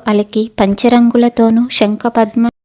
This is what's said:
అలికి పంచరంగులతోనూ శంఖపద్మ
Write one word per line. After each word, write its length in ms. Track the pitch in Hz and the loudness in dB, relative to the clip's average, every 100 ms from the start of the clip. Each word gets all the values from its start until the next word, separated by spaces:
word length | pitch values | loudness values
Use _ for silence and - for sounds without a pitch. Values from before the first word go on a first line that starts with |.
| 220 | -2
అలికి 440 | 208 208 214 220 - | -2 -2 -4 -4 -2
పంచరంగులతోనూ 1080 | 196 196 240 240 233 240 240 233 226 226 247 | -2 0 2 2 2 2 0 2 2 2 -2
శంఖపద్మ 800 | - 208 214 240 233 220 226 233 - | -2 -2 -2 -4 -2 -2 -2 -4 -6